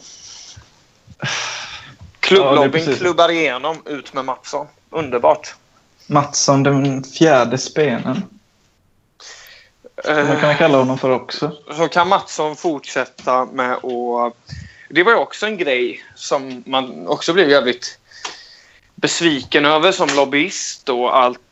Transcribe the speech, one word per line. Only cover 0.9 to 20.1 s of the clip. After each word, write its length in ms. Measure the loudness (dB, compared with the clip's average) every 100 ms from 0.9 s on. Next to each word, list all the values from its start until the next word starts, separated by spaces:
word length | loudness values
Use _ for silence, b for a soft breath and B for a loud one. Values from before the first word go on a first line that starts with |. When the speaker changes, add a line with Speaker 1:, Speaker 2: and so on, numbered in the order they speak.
| _ -20 -10 B B B B B B B B -18 -6
Speaker 1:
Klubblobbyn 360 | 2 4 6 4
Speaker 2:
Ja, 60 |
det 40 | 4
är 200 | 0 -2
precis. 140 | 0
Speaker 1:
klubbar 300 | 0 4 2
igenom, 460 | 2 -2 -2 -6 -8 -10
ut 280 | -12 -8
med 120 | -8 -8
Mattsson. 420 | -10 -8 -10 -10 _ _
Underbart. 680 | -8 -4 2 2 2 -2 -20 _ _ _ _ 0
Speaker 2:
Mattsson, 560 | 0 0 0 2 4
den 400 | 4 2 0 -2
fjärde 540 | -4 2 4 6 2 -2
spenen. 680 | -4 -2 0 -2 -4 -6 -8 _ _ _ _ _ _ _ _ _ B B B B B _ -20 -10
Skulle 120 | -2 0
man 40 | 2 2
Speaker 1:
Eh, 40 |
Speaker 2:
kunna 140 | 2 4
kalla 220 | 4 4
honom 200 | 2 0
för 120 | 0
också. 420 | 0 -2 -8 -8 -8 -10
Speaker 1:
så 160 | -4 0
kan 200 | 0 2
Mattsson 460 | 0 -2 -6 -6 -4
fortsätta 920 | -4 -4 -4 -6 -6 -6 -2 0 0
med 260 | -2 -2
att, 600 | -2 -4 -6 -4 -2 -2 -6 B B B B B
det 140 | 2
var 80 | 4
ju 60 | 2
också 280 | 0 -6 -6
en 120 | -4
grej 460 | -2 0 -2 -6 B -12
som 480 | -4 -4 -4 -12 -4
man 420 | -4 -4 -8 -6
också 260 | -4 -2
blev 160 | 2 4
jävligt 500 | 4 2 -4 -10 -18 B B B B B B B B B -6
besviken 680 | -4 0 0 0 0 2 4
över 260 | 4 2
som 180 | 2 0